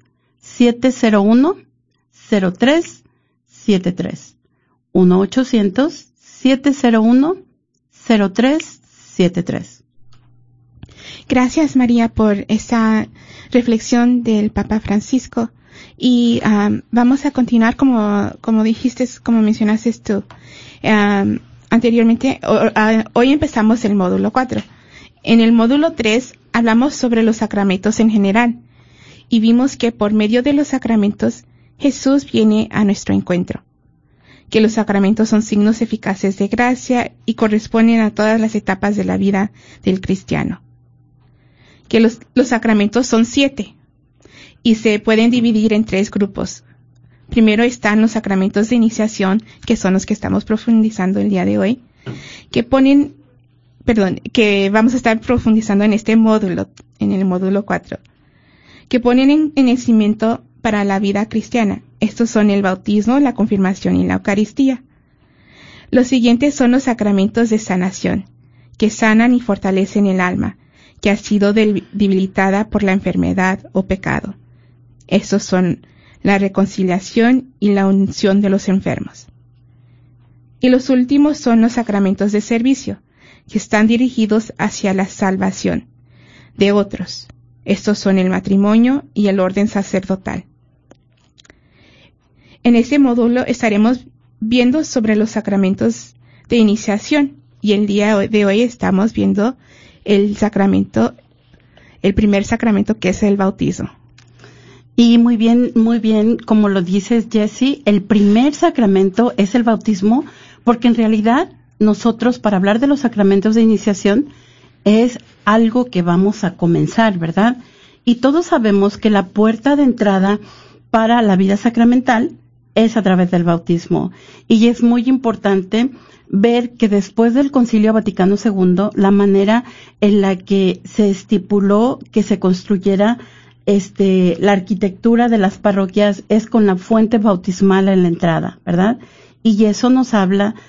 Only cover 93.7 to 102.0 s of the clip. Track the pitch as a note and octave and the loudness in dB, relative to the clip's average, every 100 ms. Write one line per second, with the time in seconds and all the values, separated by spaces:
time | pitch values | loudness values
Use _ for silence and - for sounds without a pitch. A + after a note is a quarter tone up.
93.7 | G3+ A3+ B3 - _ _ - A3 B3 B3 | 2 2 0 -6 _ _ -8 -2 2 2
94.7 | D4+ D4+ C4 A3 G#3+ A3 A3 G3+ G3+ F#3+ | 0 -2 -2 0 0 0 -4 -2 0 0
95.7 | G3+ A3+ A3+ - _ _ _ - A#3+ G#3+ | 0 -2 -4 -12 _ _ _ -2 2 2
96.7 | G#3+ - G#3 - D4+ C#4+ - _ _ G3+ | 0 -2 -4 -2 -2 -2 -6 _ _ -2
97.7 | G3+ G#3 G3+ G#3 G#3 G3 G#3 G3+ G3+ A#3+ | 0 0 0 0 0 0 0 2 0 -2
98.7 | - F#3+ F#3+ A3+ G#3+ G3 G3 A3+ C4 _ | -2 -2 0 0 0 -2 0 -2 -4 _
99.7 | - - _ - G3+ G#3 G#3 G#3 G3 G3 | -20 -20 _ -2 0 0 -2 -2 0 0
100.7 | F#3+ G3 A3 A#3+ - _ _ _ _ _ | 0 -2 -2 -2 -4 _ _ _ _ _
101.7 | _ _ _ | _ _ _